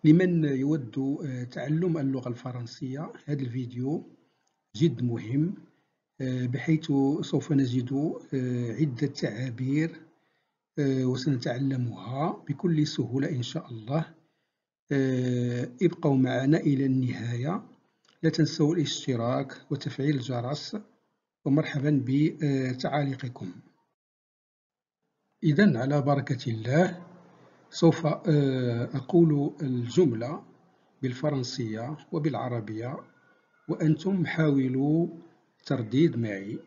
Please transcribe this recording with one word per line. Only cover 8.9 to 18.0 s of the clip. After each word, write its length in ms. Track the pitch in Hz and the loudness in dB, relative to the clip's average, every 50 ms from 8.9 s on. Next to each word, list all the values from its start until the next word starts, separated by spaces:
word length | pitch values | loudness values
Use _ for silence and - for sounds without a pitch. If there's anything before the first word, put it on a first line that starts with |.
| 123 117 147 | 0 -2 -4
تعابير، 960 | 139 - - 170 127 104 110 127 131 117 123 127 127 139 151 160 165 - - - _ _ _ _ _ _ _ _ _ _ _ _ _ _ - | -4 -2 -4 -6 -4 -4 -4 -6 -6 -6 -4 -2 0 0 0 0 0 -4 -12 -20 _ _ _ _ _ _ _ _ _ _ _ _ _ _ -2
آه، 260 | 143 135 135 131 127 | 0 2 2 2 2
وسنتعلمها 1400 | 127 127 123 - 156 135 123 - 143 120 123 139 135 135 127 123 113 101 92 - 113 131 139 156 180 381 415 - - | 0 0 0 0 0 0 0 -2 -4 -2 0 -2 -2 0 -2 -2 -4 -6 -8 -10 -8 -4 -2 -2 -2 -4 -6 -6 -8
بكل 380 | - - - 175 165 151 151 | -6 -2 0 2 2 2 2
سهولة 440 | 147 - - 123 113 120 135 139 - | 0 0 -4 -4 -2 -2 -2 -2 -2
إن 120 | 160 123 | -2 -4
شاء 280 | 120 - - - - - | -4 -4 -6 -8 -8 -8
الله. 440 | 120 110 107 113 139 160 160 - - _ _ _ _ _ _ _ _ _ _ _ _ _ _ _ | -14 -12 -6 -2 -2 -2 -2 -4 -10 _ _ _ _ _ _ _ _ _ _ _ _ _ _ _
آه، 760 | 143 139 135 131 127 127 127 127 123 123 120 120 120 120 135 - - - | 0 2 2 2 2 0 0 0 0 0 0 0 -2 -2 -4 -6 -2 2
ابقوا 340 | 190 170 - - - 151 139 | 2 2 2 2 2 4 6
معنا 420 | 131 131 127 120 120 135 139 156 185 | 6 4 4 2 2 4 4 4 6
إلى 280 | - 156 143 131 139 | 6 4 2 4 2
النهاية. 760 | 135 131 131 127 120 - 95 110 120 120 120 123 - 87 - - - - _ _ _ _ _ | 2 2 2 2 0 -2 -4 -4 -4 -4 -2 -2 -2 -4 -4 -6 -12 -20 _ _ _ _ _